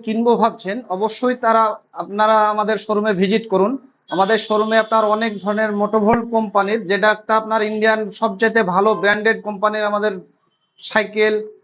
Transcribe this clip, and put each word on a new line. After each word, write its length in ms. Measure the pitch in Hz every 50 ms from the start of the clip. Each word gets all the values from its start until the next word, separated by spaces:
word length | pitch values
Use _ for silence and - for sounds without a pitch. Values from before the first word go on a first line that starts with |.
কিনবো 340 | - 220 214 226 233 240 233
ভাবছেন, 460 | 196 220 226 - - - 185 208 254 240 -
অবশ্যই 460 | 185 190 214 214 220 - 254 247 254
তারা, 460 | 247 247 226 226 226 220 214 208 - _ _
আপনারা 560 | - 165 180 185 196 208 214 220 220 214 214 214
আমাদের 300 | 214 214 208 208 220 208
শোরুমে 340 | 208 - 208 208 208 220
ভিজিট 360 | 202 175 196 185 220 220 226 -
করুন। 300 | 190 190 190 220 269 262 - - _ _ _ -
আমাদের 300 | - 180 196 196 226 214
শোরুমে 400 | 220 - 214 208 220 220 220 226
আপনার 260 | 220 220 226 220 220
অনেক 360 | 208 214 214 226 226 208 190
ধরনের 320 | - 208 208 214 220 214
মোটোভোল্ট 580 | 208 202 208 208 214 220 202 214 233 233 226 233
কোম্পানির, 560 | 233 226 214 202 190 202 196 202 220 233 190
যেটা 240 | 165 202 196 208 214
একটা 260 | 214 214 - - 220
আপনার 260 | 220 220 214 220 220
ইন্ডিয়ান 460 | 214 214 220 214 214 220 220 220 214 196
সবচেয়ে 540 | 196 - 220 214 190 190 226 220 - -
ভালো 320 | 185 180 175 190 202 220 214
ব্র্যান্ডেড 480 | - 190 202 208 208 208 226 214 190
কোম্পানির 420 | - 208 208 185 208 214 214 214 208
আমাদের 280 | 208 208 202 208 214 190 180 - _ _ _ _ _ _ _ _ _ _ -
সাইকেল, 680 | - - - 220 202 196 208 214 214 214 214 214 214 - - _